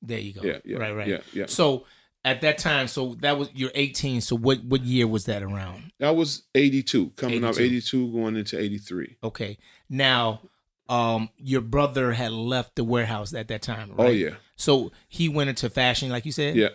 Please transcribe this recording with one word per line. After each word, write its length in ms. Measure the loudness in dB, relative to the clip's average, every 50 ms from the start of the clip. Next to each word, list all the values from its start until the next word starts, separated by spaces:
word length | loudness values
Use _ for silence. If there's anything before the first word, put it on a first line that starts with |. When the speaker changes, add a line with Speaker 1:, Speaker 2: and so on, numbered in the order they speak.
Speaker 1:
There 180 | -10 -8 -8 -6
you 140 | -8 -8 -8
go. 80 | -6
Speaker 2:
Yeah, 180 | -4 -4 -4 -4 -6
yeah, 140 | -8 -6
Speaker 1:
Right, 180 | -6 -4 -4 -4
right. 120 | -4 -4
Speaker 2:
yeah, 120 | -4 -4 -4 -6 -8 -6
yeah. 120 | -6 -4
Speaker 1:
So 380 | -2 2 4 4 4 2 0 -4 _ _ _ _ _ _ _ -4
at 160 | -2 -2 0
that 160 | 2 0 0
time, 300 | 2 0 0 0 0 0
so 280 | -2 -4 -4 -4 -4 -4 -2
that 160 | 0 0 0
was, 120 | 0 -2 -6 -4
you're 180 | -6 -6 -4 -2
eighteen. 440 | -2 -2 -2 -2 -4 -2 -2 -2 -2
So 140 | -2 0 0
what, 280 | 2 2 2 2 2 0
what 160 | 0 0 0 2
year 240 | 2 2 4 4
was 180 | 4 2 0 -2
that 160 | -2 -4 -4 -4
around? 480 | -6 -6 -6 -6 -8 -10 -12 -16 -14 -8 -2
Speaker 2:
That 160 | 2 2 4
was 260 | 4 2 0 -2 -6 -4 _ 4
eighty-two, 560 | 6 6 6 4 2 0 2 2 2 0 0
coming 320 | -4 -6 -4 -2 0 0 0
up 60 | 0
Speaker 1:
Eighty-two. 120 | 2 2 2
Speaker 2:
eighty-two, 480 | 2 2 0 -2 0 0 0 0 0
going 240 | -2 -2 -2 -2 -2
into 240 | -4 -4 -4 -4 -4
eighty-three. 580 | -2 -2 -4 -6 -8 -8 -8 -8 -8 -8 -10 -10 -10
Speaker 1:
Okay. 340 | -8 -6 -6 -8 -8 -10 -14 _ -20 -20 _ _ -6
Now, 520 | -2 2 4 4 4 4 2 0 -2 -4 -10 -20 _ _ _ _ _ _ _ -2
um, 400 | 0 0 2 2 0 0 -2 -4 _
your 240 | -10 -4 0 0 0
brother 520 | 0 0 0 2 2 2 2 2 0 2 0
had 180 | 0 -2 -2
left 440 | -4 -4 -2 -2 -2 -2 -2 -4 -4
the 80 | -2 0
warehouse 500 | 2 2 2 2 0 -2 -4 -6 -6 -8
at 140 | -8 -8 -8
that 120 | -8 -8
time, 320 | -6 -8 -8 -8 -10 -6 0
Speaker 2:
Oh, 80 | 4 4
Speaker 1:
right? 120 | 4 4
Speaker 2:
yeah. 180 | 4 0 -2 -4 -10 _ _ _
Speaker 1:
So 360 | -2 2 4 4 4 4 0 -8 -16 _
he 220 | -10 -4 0 0 0
went 200 | 2 0 0 0
into 200 | 0 -2 -2 -2
fashion, 400 | 0 2 2 2 2 0 -2 -2
like 160 | -4 -4 -4
you 60 | -4
said? 240 | -2 -2 0 2 4
Speaker 2:
Yeah. 140 | 4 4 4